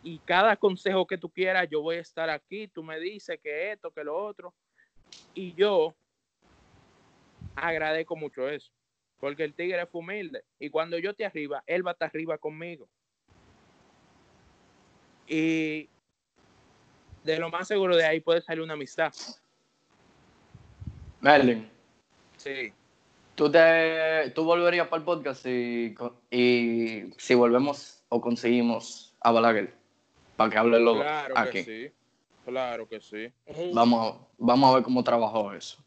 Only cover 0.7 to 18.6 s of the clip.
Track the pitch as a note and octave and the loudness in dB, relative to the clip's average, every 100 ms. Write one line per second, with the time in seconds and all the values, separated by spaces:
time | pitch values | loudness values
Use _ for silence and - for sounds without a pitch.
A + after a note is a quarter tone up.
0.7 | F#3 G3 F#3 F3+ F#3+ E3+ - F#3 F#3 F3 | 0 -2 -2 -2 -4 -10 -4 -2 0 -2
1.7 | D3+ D3+ E3+ E3 - D#3+ D3+ _ G3 G#3+ | -4 -4 -6 -8 -8 -6 -6 _ -14 -14
2.7 | - D#3+ D#3 F3 G#3 - D#3+ D3+ D3 F#3 | -14 -14 -10 -10 -12 -12 -12 -8 -8 -8
3.7 | G#3 E3 D#3 D3 D#3 G#3 G3+ F3+ _ _ | -8 -14 -12 -8 -6 -8 -12 -20 _ _
4.7 | _ _ _ _ - _ - F#3 E3 G3+ | _ _ _ _ -20 _ -12 -12 0 2
5.7 | G3 D#3+ - _ _ _ _ _ _ _ | 4 0 -2 _ _ _ _ _ _ _
6.7 | _ _ _ _ _ _ _ - - E3 | _ _ _ _ _ _ _ -16 -8 -6
7.7 | E3 D#3 D#3 E3 E3 D3+ - C3 D3 - | -4 -2 -2 -4 -8 -10 -8 -8 -8 -14
8.7 | _ _ _ _ _ C#3 C#3+ D#3 D3 F3 | _ _ _ _ _ -8 -6 -8 -4 -4
9.7 | F3+ F3 F3 E3+ G#3 F3+ B2+ - _ C#3+ | -4 -6 -10 -10 -10 -10 -12 -16 _ -6
10.7 | D#3 E3 F3 G3 G#3 G#3 D#3+ D3 C#3 - | -4 -2 -4 -6 -6 -6 -6 -8 -8 -4
11.7 | E3+ F3+ F3 D#3 D#3 D#3+ D3+ D3+ D#3 E3+ | -2 -2 -4 -6 -6 -8 -6 -8 -10 -14
12.7 | D#3+ A#2+ _ _ _ _ _ _ _ _ | -16 -20 _ _ _ _ _ _ _ _
13.7 | _ _ _ _ _ _ _ _ _ _ | _ _ _ _ _ _ _ _ _ _
14.7 | _ _ _ _ _ _ D#3+ D#3+ D#3+ D#3 | _ _ _ _ _ _ -2 0 0 -2
15.7 | D#3 C#3+ _ _ _ _ _ _ _ _ | -6 -12 _ _ _ _ _ _ _ _
16.7 | _ _ _ _ - D#3 D#3+ E3+ E3+ F3+ | _ _ _ _ -14 -4 -4 -2 -6 -2
17.7 | G#3+ F#3+ F3 D#3+ D#3+ D#3 E3+ - D#3+ | 0 4 4 4 2 2 0 0 -8